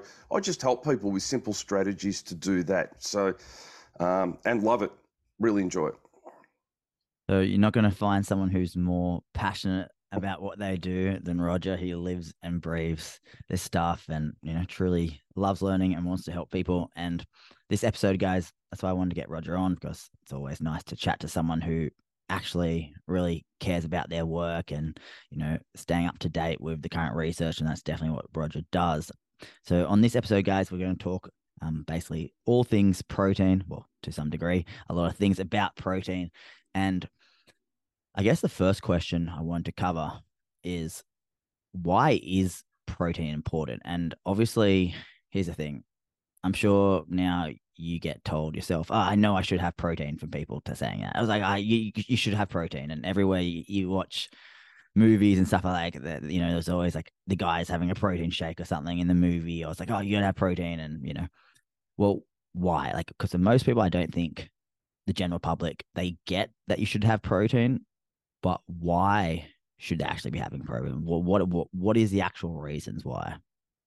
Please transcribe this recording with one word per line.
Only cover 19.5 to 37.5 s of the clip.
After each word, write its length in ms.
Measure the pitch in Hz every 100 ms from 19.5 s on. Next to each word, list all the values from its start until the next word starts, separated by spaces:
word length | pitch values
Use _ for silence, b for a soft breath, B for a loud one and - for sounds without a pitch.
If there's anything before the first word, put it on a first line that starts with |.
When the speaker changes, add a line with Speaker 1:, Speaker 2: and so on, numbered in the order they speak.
| 87
Speaker 2:
on, 160 | 92
because 380 | 87 76 82 - _
it's 140 | -
always 260 | - 69 76
nice 220 | 80 82
to 140 | - 85
chat 220 | - -
to 80 | 78
someone 340 | - 82 82
who 260 | 80 82 76 - _ _ -
actually 640 | 95 - 87 85 82 76 - -
really 400 | 90 87 82 - _
cares 280 | - 87 80
about 240 | 85 -
their 160 | 82 82
work 440 | 82 85 85 -
and, 300 | 73 78 - B B B
you 80 | 71
know, 180 | 78 80 - -
staying 300 | - 85 85
up 120 | -
to 100 | 85
date 320 | 82 82 78
with 220 | 78 80
the 80 | 82
current 260 | 82 82 78
research. 440 | 80 82 82 -
And 60 | 78
that's 140 | -
definitely 360 | - 80 80 76
what 100 | -
Roger 260 | - 78 78 82
does. 400 | 90 87 76 - - _ _ B B
So 220 | - 87 76
on 160 | 101
this 120 | 117
episode, 300 | 120 - 101
guys, 260 | 98 95 95
we're 60 | 90
gonna 180 | 92
talk, 360 | 92 90 92 - - _ -
um, 220 | 80 78 78
basically 480 | 82 - 80 - -
all 200 | - 123
things 360 | 123 107 98 90
protein, 640 | - - 98 95 92 92 90
well, 220 | - - _
to 100 | -
some 160 | 82 76
degree, 380 | 80 85 90 85 B B
a 40 |
lot 160 | 85 85
of 60 | -
things 240 | 101 92
about 340 | 92 107 98 -
protein. 540 | 92 92 92 92 82 B B B _
And 340 | 95 95 92 - _ b b b